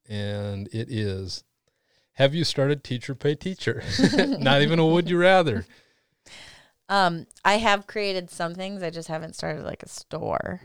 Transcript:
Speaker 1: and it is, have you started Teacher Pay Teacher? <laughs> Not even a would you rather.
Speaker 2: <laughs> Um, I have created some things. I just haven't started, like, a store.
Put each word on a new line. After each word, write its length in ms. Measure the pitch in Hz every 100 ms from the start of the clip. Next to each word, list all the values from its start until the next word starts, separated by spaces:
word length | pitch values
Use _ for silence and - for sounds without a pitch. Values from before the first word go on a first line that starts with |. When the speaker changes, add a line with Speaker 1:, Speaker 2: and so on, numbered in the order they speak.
| -
Speaker 1:
and 600 | 104 104 104 104 98 101
it 180 | 113 110
is, 540 | 113 104 95 95 - - _ _ _ _ _ _
have 200 | - 139
you 100 | 160
started 400 | 156 - 139 143
Teacher 300 | - 123 - 131
Pay 200 | 147 151
Teacher? 480 | 185 185 - 117 - -
<laughs> 140 | 269 269 277 220
Not 220 | 135 139
even 180 | 147 165
a 60 | 160
would 240 | 170 170
you 80 | 175
rather. 480 | 180 190 160 101 -
Speaker 2:
<laughs> 40 | _ _ _ _ _ - - - - _ _ -
Um, 380 | 196 180 165 - _
I 120 | - 208
have 300 | 226 202 202
created 420 | 214 202 190 175
some 240 | - 170
things. 300 | 175 190 202
I 80 | 175
just 160 | 165 165
haven't 280 | 160 160 -
started, 280 | 160 156
like, 180 | - -
a 80 | -
store. 720 | - - 160 - - - 185